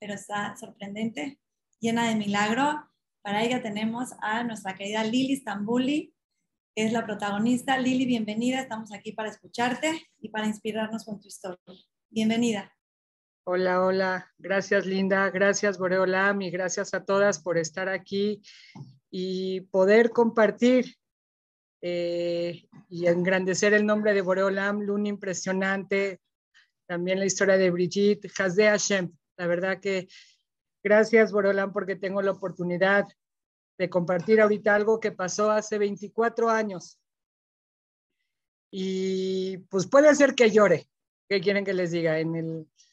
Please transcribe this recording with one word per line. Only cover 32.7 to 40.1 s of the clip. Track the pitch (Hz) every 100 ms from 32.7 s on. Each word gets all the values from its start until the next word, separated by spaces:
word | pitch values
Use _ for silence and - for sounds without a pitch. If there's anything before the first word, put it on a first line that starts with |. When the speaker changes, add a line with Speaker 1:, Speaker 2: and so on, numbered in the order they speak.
| 175 190 202 202 _ _ _ _ _ _ -
Speaker 2:
de | 175
compartir | 185 175 180 214 220
ahorita | 208 208 214
algo | 208 208 220
que | 214
pasó | 175 180 190 214
hace | 214 208 208
veinticuatro | 202 202 202 - 226 226 226
años. | 220 214 185 - _ _ _ _ _ _ _ _ _ _ _ _ _ _ _ _ _ _
Y | 196 190 190 190 190 190 190 190 185 -
pues | 196 -
puede | 269 302